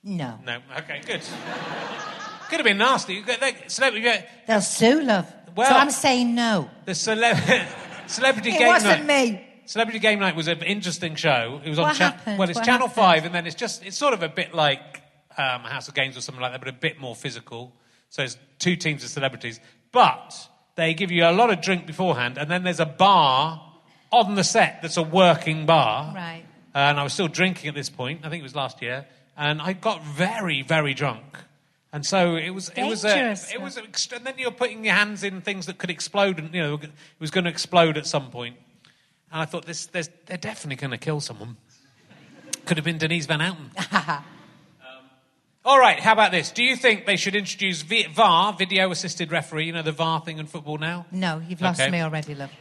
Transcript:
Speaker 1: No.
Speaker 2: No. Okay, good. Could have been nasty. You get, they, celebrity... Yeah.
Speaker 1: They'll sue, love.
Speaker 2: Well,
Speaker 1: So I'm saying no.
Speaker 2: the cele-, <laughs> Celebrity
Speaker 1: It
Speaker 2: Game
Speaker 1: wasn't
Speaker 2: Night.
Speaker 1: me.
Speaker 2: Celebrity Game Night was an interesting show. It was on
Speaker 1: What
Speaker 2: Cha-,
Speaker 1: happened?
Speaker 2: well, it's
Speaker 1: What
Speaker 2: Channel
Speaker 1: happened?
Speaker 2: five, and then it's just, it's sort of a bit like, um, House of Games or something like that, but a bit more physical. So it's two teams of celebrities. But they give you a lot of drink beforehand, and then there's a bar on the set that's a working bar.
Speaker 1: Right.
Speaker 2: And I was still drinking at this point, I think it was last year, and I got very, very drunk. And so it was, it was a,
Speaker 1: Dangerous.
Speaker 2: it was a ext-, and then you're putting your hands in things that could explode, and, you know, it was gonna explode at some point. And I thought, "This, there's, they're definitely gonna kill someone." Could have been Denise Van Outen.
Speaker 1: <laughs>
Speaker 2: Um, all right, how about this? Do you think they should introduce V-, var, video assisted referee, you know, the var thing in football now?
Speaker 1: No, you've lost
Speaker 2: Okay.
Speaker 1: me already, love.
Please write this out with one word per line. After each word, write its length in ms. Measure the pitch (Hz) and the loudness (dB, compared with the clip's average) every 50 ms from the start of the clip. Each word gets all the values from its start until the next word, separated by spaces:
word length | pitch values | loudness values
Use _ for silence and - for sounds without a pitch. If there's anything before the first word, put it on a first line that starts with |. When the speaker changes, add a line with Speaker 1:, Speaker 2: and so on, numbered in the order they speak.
| _ | _
Speaker 1:
No. 380 | 202 196 175 143 123 113 107 - | -8 -6 -6 -6 -6 -8 -12 -10
Speaker 2:
No. 140 | 123 117 123 127 - 131 139 | -10 -10 -10 -10 -12 -12 -12
Okay, 220 | 147 - 151 143 151 | -10 -10 -12 -12 -8
good. 140 | - 226 165 - - 170 - - 160 165 - - - - - - - - - - - - - - - - - - - | -8 -8 -8 -8 -10 -14 -12 -12 -10 -10 -10 -10 -10 -10 -10 -10 -10 -10 -10 -12 -12 -12 -12 -14 -14 -14 -16 -10 -6
Could 80 | 311 330 | -4 0
have 40 | 294 | 2
been 140 | 226 - 202 | 2 2 4
nasty. 360 | 220 262 262 202 - - 185 | 4 2 2 2 -2 -6 -10
You 80 | 202 208 | -10 -6
get, 160 | 220 240 226 | -6 -4 -2
they, 140 | 262 269 254 - - - | -2 -4 -4 -6 -12 -10
celebrity... 380 | - - 262 269 220 214 226 | -4 0 0 0 0 0 0
Yeah. 180 | 240 226 196 185 - - - _ - | 0 0 0 -4 -10 -20 -18 _ 0
Speaker 1:
They'll 120 | 226 208 180 | 0 0 0
sue, 400 | - - - 226 226 269 320 302 | 0 0 4 4 6 6 4 4
love. 280 | 254 214 190 160 - - - - - - | 2 2 0 0 -4 -12 -20 -20 -12 -2
Speaker 2:
Well, 140 | 190 240 269 | 2 4 6
Speaker 1:
So 60 | 269 | 8
I'm 140 | 254 277 294 | 6 6 4
saying 440 | 262 - - 285 254 247 247 240 233 | 2 0 2 2 2 4 2 0 2
no. 360 | 240 240 233 214 180 147 - - - - | 0 2 2 2 0 -2 -4 -10 -16 -10
Speaker 2:
the 80 | - 185 | -8 -6
cele-, 400 | 156 - 220 220 214 226 233 214 | -4 -2 -2 0 2 2 2 2
<laughs> 720 | - - 180 262 220 180 - - - - - - - - | 2 4 4 2 2 2 -4 -10 -14 -14 -16 -16 -16 -12
Celebrity 440 | - - - 254 269 262 214 - 240 | -10 -6 0 2 2 2 2 0 -2
Speaker 1:
It 80 | - 320 | 2 6
Speaker 2:
Game 80 | 247 240 | 6 8
Speaker 1:
wasn't 380 | 349 339 311 302 311 302 302 | 8 6 6 4 4 4 4
Speaker 2:
Night. 260 | 294 285 277 262 240 208 | 2 4 4 4 2 0
Speaker 1:
me. 140 | 180 - - - _ _ | -4 -10 -20 -20 _ _
Speaker 2:
Celebrity 320 | - - 214 226 214 226 214 | -8 -2 -2 -2 0 0 0
Game 200 | 185 220 214 208 | 2 2 2 4
Night 160 | 196 185 170 | 2 0 0
was 140 | 165 160 165 | 0 -2 -2
an 140 | 170 160 170 | -2 -2 -2
interesting 520 | 165 202 208 180 180 156 - - 165 156 | -4 -2 -2 -2 -6 -6 -4 -6 -6 -6
show. 460 | 151 - 160 139 123 117 113 120 151 151 | -2 2 2 2 2 0 -2 -6 -8 -8
It 60 | 160 | -4
was 100 | 151 151 | -2 0
on 60 | 170 - | 2 2
Speaker 1:
What 80 | - | 4
Speaker 2:
Cha-, 80 | 277 180 175 | 4 2 2
Speaker 1:
happened? 280 | 170 - - 226 208 196 | 2 -2 -8 -8 -2 0
Speaker 2:
well, 100 | 196 170 | 0 0
it's 80 | 170 | 0
Speaker 1:
What 80 | 233 226 | 0 2
Speaker 2:
Channel 240 | 233 247 247 254 240 | 2 4 4 2 0
Speaker 1:
happened? 60 | - 233 214 | 2 6 6
Speaker 2:
five, 200 | 180 170 160 160 | 6 6 6 2
and 80 | 170 175 | -2 -6
then 120 | 175 170 | -6 -6
it's 80 | 165 143 | -6 -8
just, 300 | - 247 214 - - 180 | -6 -6 -6 -6 -10 -12
it's 140 | 190 - - | -12 -6 -2
sort 160 | 294 294 254 | 0 0 0
of 80 | 190 170 | 0 -4
a 60 | 156 | -6
bit 240 | - - 165 - 165 | -4 -6 -8 -4 0
like, 480 | 170 151 147 139 135 - - - - _ _ _ _ _ _ - | 2 2 2 2 0 -6 -20 -20 -20 _ _ _ _ _ _ -6
um, 240 | - 143 131 127 123 120 | -4 -2 -2 -2 -4 -6
House 260 | 117 135 135 123 - | -10 -10 -10 -12 -8
of 60 | 135 | -4
Games 220 | 147 135 135 131 | -4 -4 -4 -4
or 60 | 131 - | -12 -14
something 180 | - 131 127 127 | -14 -10 -6 -6
like 100 | 127 123 | -6 -6
that, 80 | 127 | -8
but 80 | 123 131 | -12 -12
a 40 | 127 | -10
bit 260 | 123 - 156 - - | -6 -6 -6 -6 -6
more 160 | 135 123 113 | -12 -12 -12
physical. 600 | - - 139 113 117 117 - 120 117 123 127 _ _ _ _ _ _ _ _ | -10 -10 -10 -10 -10 -16 -14 -14 -14 -14 -16 _ _ _ _ _ _ _ _
So 140 | - - 139 | -6 -6 -6
it's 160 | 127 113 - _ _ _ _ | -6 -6 -12 _ _ _ _
two 180 | - 180 180 | 0 0 0
teams 280 | - - 160 151 135 - | 0 -2 -4 -4 -4 -8
of 60 | 117 | -10
celebrities. 500 | - 147 139 135 123 117 - 120 113 - _ - _ _ _ _ - | -6 -4 -4 -4 -4 -4 -12 -12 -12 -12 _ -20 _ _ _ _ 4
But 420 | 247 226 151 127 - - - - - - - _ _ _ _ _ | 4 6 6 4 0 -10 -18 -18 -18 -18 -20 _ _ _ _ _
they 180 | - 165 160 165 | -2 0 0 0
give 160 | 160 202 185 | -2 -2 0
you 140 | 175 170 170 | 2 4 6
a 60 | 170 170 | 6 6
lot 180 | 190 240 240 | 6 4 4
of 100 | 202 170 | 4 0
drink 260 | - 190 190 175 165 | 0 -2 -2 -2 -4
beforehand, 520 | - 151 - 143 170 151 123 123 123 127 139 | -10 -6 -2 0 0 0 0 -2 -4 -4 -6
and 120 | 147 147 | -4 -4
then 120 | 175 180 180 | -4 -2 -2
there's 160 | 180 175 147 | -2 0 0
a 60 | 165 | -2
bar 760 | 156 139 - 185 196 196 180 156 139 131 131 147 160 160 156 - - _ _ _ _ _ _ _ _ | -2 2 4 6 8 8 8 8 6 6 4 2 0 -2 -8 -16 -20 _ _ _ _ _ _ _ _
on 240 | - 240 226 190 208 | 4 4 4 4 2
the 80 | 202 175 | 0 0
set 360 | - - 226 190 143 - - | 2 4 4 4 4 2 -6
that's 160 | - 165 - | -10 -4 -2
a 60 | 175 165 | -2 -2
working 640 | 160 156 190 190 175 165 - - 165 156 156 156 | 2 6 6 8 8 8 4 2 -4 -4 -2 2
bar. 480 | 160 165 156 131 110 107 123 147 156 - | 4 6 6 6 4 0 -2 -4 -8 -10
Speaker 1:
Right. 300 | 190 175 170 165 165 - - _ _ _ _ _ | -10 -10 -12 -12 -14 -18 -20 _ _ _ _ _
Speaker 2:
And 240 | 139 143 143 147 143 | 2 2 2 2 2
I 40 | 143 | -2
was 80 | 139 - | -4 -2
still 160 | - 196 160 | -2 -4 -4
drinking 400 | - - 185 185 180 - - 147 | 0 0 0 0 0 -4 -10 -10
at 60 | 143 | -10
this 140 | 147 135 - | -8 -10 -12
point, 320 | - - 127 127 156 170 147 | -8 -8 -8 -8 -8 -10 -10
I 40 | 156 | -10
think 100 | 156 170 | -10 -10
it 20 | 143 | -12
was 100 | 131 127 | -10 -8
last 260 | 147 135 123 - - 127 | -6 -6 -6 -8 -10 -10
year, 240 | 120 123 135 143 _ _ _ _ _ _ | -8 -8 -10 -12 _ _ _ _ _ _
and 260 | 156 147 147 151 156 147 | -4 -2 -2 -2 -2 -4
I 100 | 180 190 | -6 -6
got 300 | 185 - 220 208 160 156 | -4 -2 -4 -4 -4 -8
very, 600 | 151 147 139 180 185 226 226 202 175 151 139 135 | -12 -4 -2 -2 -2 -2 -4 -4 -2 -4 -4 -2
very 320 | - 160 160 151 143 135 | 0 0 0 0 0 -2
drunk. 300 | - 147 139 117 110 - - - - - _ _ _ _ _ _ _ _ _ - | -2 -4 -4 -4 -6 -14 -20 -20 -20 -20 _ _ _ _ _ _ _ _ _ -12
And 120 | 147 143 | -8 -6
so 300 | - - 190 180 175 165 | 0 2 2 2 2 2
it 160 | 165 156 175 | -2 -4 -6
was, 200 | 185 190 185 - - | -8 -10 -12 -10 -6
it 80 | - 247 | -4 -4
was 200 | - 226 208 - | -4 -4 -2 0
a, 40 | 214 208 | 2 2
Speaker 1:
Dangerous. 380 | 285 262 233 208 190 - - 202 | 2 2 0 -2 -6 -8 -10 -10
Speaker 2:
it 80 | 247 285 | -10 -10
was 140 | 277 - | -10 -12
a 60 | 247 214 | -14 -16
ext-, 300 | 220 185 - - - 247 | -10 -6 -6 -6 -6 -8
and 100 | 240 233 | -12 -10
then 80 | 262 262 | -12 -10
you're 140 | 254 262 247 | -6 -6 -6
putting 340 | - - 240 240 214 220 220 | -4 -2 -4 -4 -4 -4 0
your 100 | 214 180 | 2 2
hands 280 | 196 208 208 208 185 202 | 2 2 0 -2 -6 -6
in 180 | 202 190 190 - | -8 -8 -6 -8
things 240 | 214 196 190 170 | -6 -6 -6 -8
that 120 | 185 180 _ | -10 -10 _
could 120 | - 180 | -8 -8
explode, 500 | 175 - - - - 202 202 196 190 160 | -8 -8 -10 -4 0 2 2 2 0 -4
and, 120 | 156 156 160 | -8 -8 -6
you 80 | 180 | -4
know, 140 | 160 147 147 | -4 -2 -4
it 160 | 147 147 151 - - - - _ _ | -6 -8 -14 -20 -20 -20 -20 _ _
was 100 | 160 151 | -10 -4
gonna 200 | - 190 180 175 | -2 -2 -2 -2
explode 460 | 165 - - - - 175 165 160 151 | -4 -6 -8 2 4 6 6 6 4
at 100 | 151 135 | -2 -4
some 240 | - - 147 135 123 127 | -2 -4 -4 -4 -4 -12
point. 240 | 123 120 120 123 - _ _ _ _ _ _ _ _ _ _ _ _ _ _ 160 | -12 -12 -12 -14 -18 _ _ _ _ _ _ _ _ _ _ _ _ _ _ -8
And 80 | 156 | -8
I 40 | 160 | -6
thought, 200 | 151 - 170 147 | -6 -6 -12 -10
"This, 200 | 160 170 156 - | -10 -12 -12 -12
there's, 220 | - _ 180 160 160 _ _ _ | -8 _ -8 -8 -8 _ _ _
they're 100 | - 185 | -14 -12
definitely 400 | 180 - 208 220 - - 151 135 | -10 -10 -10 -12 -10 -10 -10 -10
gonna 220 | - - 135 123 110 | -8 -6 -8 -8 -6
kill 220 | - 160 156 147 | -4 -4 -4 -4
someone." 360 | 139 - 113 104 104 117 117 - _ _ _ _ _ _ _ _ _ _ - - - - - - - - - - - | -4 -8 -10 -12 -12 -14 -14 -16 _ _ _ _ _ _ _ _ _ _ -20 -20 -20 -20 -20 -20 -12 -12 -12 -12 -4
Could 120 | - 175 156 | -4 -4 -2
have 60 | 147 | -2
been 140 | 170 170 156 | -4 -4 -2
Denise 280 | 160 156 170 170 151 | -2 -2 -2 -2 -2
Van 140 | 139 160 151 | -2 -2 -2
Outen. 300 | 160 180 185 160 - 113 - | -2 -2 -4 -8 -14 -16 -10
Speaker 1:
<laughs> 60 | - 180 | -10 -8
Speaker 2:
Um, 380 | - 196 190 143 156 156 143 - - - - - - _ _ _ _ _ _ - 269 262 - _ _ _ _ _ _ _ _ _ _ _ _ _ | -2 -2 -2 -2 -2 -6 -6 -6 -16 -20 -20 -20 -20 _ _ _ _ _ _ -20 -20 -20 -20 _ _ _ _ _ _ _ _ _ _ _ _ _
all 140 | 247 277 277 | 6 8 8
right, 200 | 254 220 165 147 | 8 8 6 6
how 140 | - 220 220 | 4 4 6
about 180 | 208 214 190 | 6 6 4
this? 200 | 175 175 147 - | 4 0 -2 -2
Do 120 | - - 240 | -2 0 2
you 140 | 254 262 | 2 2
think 300 | 247 - 247 220 196 160 | 4 4 4 4 4 2
they 100 | 196 196 | 0 0
should 180 | 175 - 202 190 | 0 0 0 -2
introduce 460 | 208 202 - - - 196 190 180 151 151 | -2 -2 -4 -6 -4 -2 -2 -2 -4 -6
V-, 240 | 151 214 233 190 160 156 | -2 -2 -2 -2 -2 2
var, 400 | 180 226 196 170 165 185 208 202 | 4 6 6 8 6 4 4 2
video 380 | 170 190 180 196 190 190 190 | -2 -4 0 2 2 2 2
assisted 400 | 175 - - 175 - - 175 156 170 | 0 -4 -6 -8 -6 -6 -6 -2 -2
referee, 320 | 165 165 - 165 156 160 | -4 -4 -4 -6 -4 -4
you 60 | 165 165 | -4 -4
know, 80 | 170 160 | -4 -4
the 100 | 156 151 | -4 -2
var 280 | 151 165 160 160 156 | 0 0 0 0 0
thing 160 | 156 165 160 156 | -2 -6 -10 -10
in 80 | 156 | -12
football 300 | 151 - 170 147 147 151 | -10 -12 -12 -8 -8 -6
now? 300 | 151 156 160 175 175 170 - | -4 -4 -6 -6 -6 -10 -8
Speaker 1:
No, 300 | 185 185 185 175 160 160 165 165 | -6 -4 -2 -2 -2 -4 -6 -10
you've 140 | 185 160 175 | -8 -2 -2
lost 180 | 185 175 - | -2 0 2
Speaker 2:
Okay. 100 | 131 139 | 0 0
Speaker 1:
me 120 | 180 170 165 | 0 0 -2
already, 320 | 160 156 156 147 - 147 | -2 -4 -6 -6 -8 -10
love. 160 | 139 139 135 - - | -12 -12 -14 -14 -20